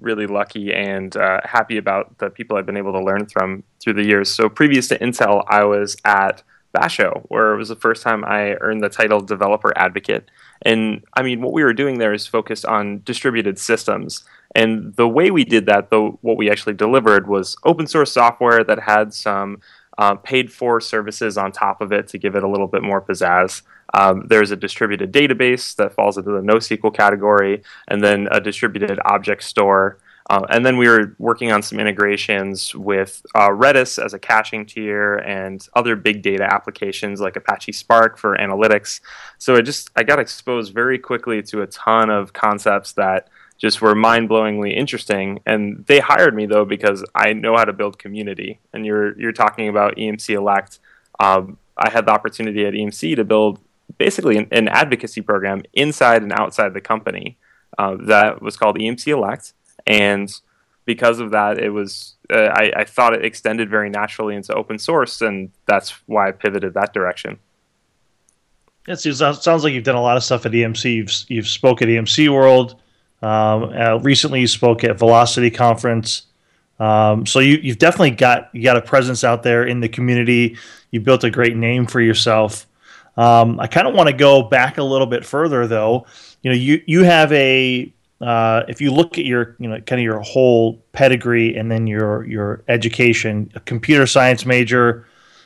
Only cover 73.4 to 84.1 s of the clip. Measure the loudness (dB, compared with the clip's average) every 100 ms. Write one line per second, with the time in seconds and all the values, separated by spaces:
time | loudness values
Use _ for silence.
73.4 | 2 0 -2 -2 0 2 2 0 0 0
74.4 | 0 2 2 2 0 2 6 6 6 2
75.4 | 0 2 2 2 0 -2 -4 -8 -10 _
76.4 | _ _ _ _ 0 4 4 2 -2 0
77.4 | 4 4 0 2 2 4 2 4 2 2
78.4 | -2 -2 2 2 2 2 2 0 0 0
79.4 | 2 0 0 -2 -6 -4 0 0 2 4
80.4 | 2 -2 -16 -20 _ -4 2 4 2 0
81.4 | 0 0 -2 -2 -2 2 2 2 2 2
82.4 | 2 -4 -16 _ _ -20 _ 2 6 6
83.4 | 6 2 -2 0 2 4 2